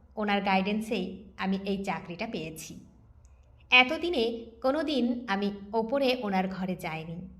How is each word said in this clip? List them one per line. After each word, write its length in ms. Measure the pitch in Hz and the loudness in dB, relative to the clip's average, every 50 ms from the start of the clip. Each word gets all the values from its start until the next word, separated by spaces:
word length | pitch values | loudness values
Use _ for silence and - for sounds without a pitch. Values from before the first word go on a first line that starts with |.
| - - - | -20 -12 -6
ওনার 260 | - 208 208 202 202 | -4 0 2 2 2
গাইডেন্সেই 840 | 190 202 190 196 190 208 208 220 214 - 247 196 180 180 - - - - - - | 4 4 4 4 4 2 0 0 0 0 -2 -2 -2 -4 -6 -10 -14 -18 -8 -4
আমি 220 | 190 190 190 196 196 | 0 0 0 0 0
এই 200 | 202 190 190 196 | -2 -2 -2 -2
চাকরিটা 420 | 196 170 160 - - 170 170 214 226 | -2 -4 -4 -6 -8 -8 -6 -6 -6
পেয়েছি। 580 | - 180 156 160 156 - - - - - - - - - - - - - - - - - - - - - - - | -4 -6 -6 -6 -8 -10 -12 -12 -14 -16 -18 -20 -20 -20 -20 -20 -20 -20 -20 -20 -20 -20 -20 -20 -20 -20 -2 4
এতদিনে 760 | 247 254 254 254 320 311 330 349 302 247 226 233 233 226 - - - - | 6 6 6 6 4 0 0 0 2 2 2 2 0 -4 -8 -12 -14 -2
কোনো 220 | - 262 277 311 320 | 0 2 2 2 0
দিন 420 | 311 302 247 240 240 240 - - - | 0 2 2 2 2 0 -2 -2 -2
আমি 240 | 196 196 202 196 196 - - - 214 | 0 0 0 -2 -2 -4 -8 -2 -2
ওপরে 440 | 226 220 226 262 285 277 254 254 254 240 | -2 0 2 0 2 4 2 2 2 0
ওনার 240 | 202 190 185 190 190 | 0 2 2 2 0
ঘরে 280 | 190 185 190 180 180 | -2 -4 -2 -4 -4
যাইনি, 520 | 160 - 165 156 160 160 170 165 175 190 - - | -4 -4 -6 -6 -6 -8 -8 -10 -10 -10 -12 -16